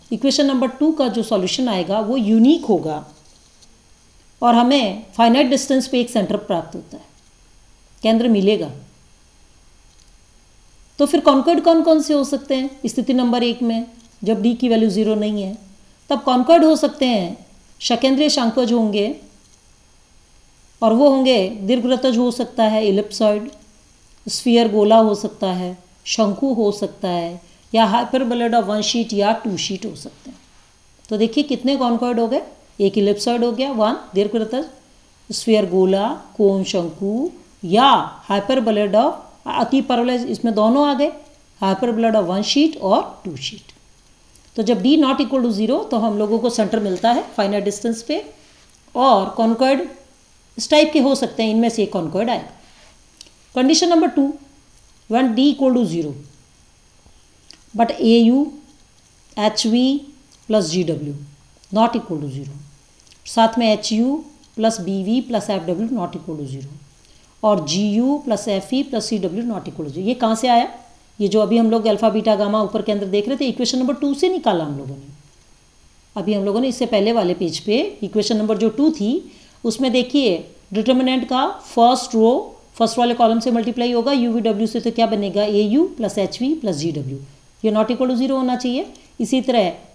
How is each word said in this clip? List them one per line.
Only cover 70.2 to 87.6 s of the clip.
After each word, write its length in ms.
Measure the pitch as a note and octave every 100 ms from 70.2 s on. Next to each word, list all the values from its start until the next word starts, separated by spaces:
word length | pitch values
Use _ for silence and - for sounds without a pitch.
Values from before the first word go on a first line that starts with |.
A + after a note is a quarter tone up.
| A3+
से 140 | A3+ B3
आया? 240 | A#3 C4+ - - - _ -
ये 80 | G3+
जो 120 | G#3+
अभी 180 | G3+ A#3
हम 120 | A3
लोग 140 | A3+ A3
अल्फा, 220 | G3+ A3+
बीटा, 240 | A3 A3 G3+
गामा 240 | G3+ G#3+
ऊपर 200 | G3+ G#3+
के 100 | G3+
अंदर 140 | G3+ G3
देख 220 | G3+ G#3
रहे 80 | C4+
थे, 100 | C4+
इक्वेशन 320 | - A#3 B3+
number 160 | B3+
two 180 | A#3+ C#4+
से 140 | C#4 F#4
निकाला 360 | F#4 A3+ F3
हम 140 | D3+ C#3
लोगों 160 | C3+
ने। 180 | C3+ - - _ _ _ _ _ _ _ _ _ G#3+
अभी 180 | F#3
हम 100 | G#3
लोगों 160 | G3 G#3
ने 80 | C4
इससे 180 | A#3 A#3+
पहले 260 | G#3+ G#3
वाले 220 | A#3 F3+
page 240 | F3 E3+ D#3+
पे 160 | G#3 A#3 G4+ -
equation 340 | G3+ G#3+ G#3 A3
number 220 | G#3+ G#3+
जो 100 | A3
टू 200 | A3 D#4
थी, 420 | D#4+ G#3 D#4+ - - - -
उसमें 260 | A#3 A3+ C4
देखिए 400 | B3 B3 C#4+ A#3+ E3 - - _
determinant 560 | G3+ G#3+ B3+ B3+ B3+ A#3+
का 180 | B3+ D#4+ - -
first 480 | - A#3 B3+ -
रो, 420 | A3+ A3+ D4 - - _
first 240 | - A3 B3
वाले 160 | A#3+
कॉलम 260 | A#3+ A3+ A3+
से 100 | B3+
multiply 420 | A#3 A3+ A#3 A#3+
होगा 200 | A#3+ A#3+
यू 200 | C#4 A#3
वी 80 | A#3
डब्ल्यू 260 | A3 G3+ A3
से, 140 | A#3
तो 100 | A3+
क्या 160 | A3+ A3
बनेगा? 360 | G#3 G3+ G3+
ए 180 | G#3 G#3
यू 220 | G#3+ C4+ F#4+ -
plus 180 | G3+ G#3
H 220 | F#3 -
V 120 | C4 D#4+
plus 180 | G#3+
जी 160 | C#3+ E3
डब्ल्यू, 260 | D3+ C3 C3+ - - _ _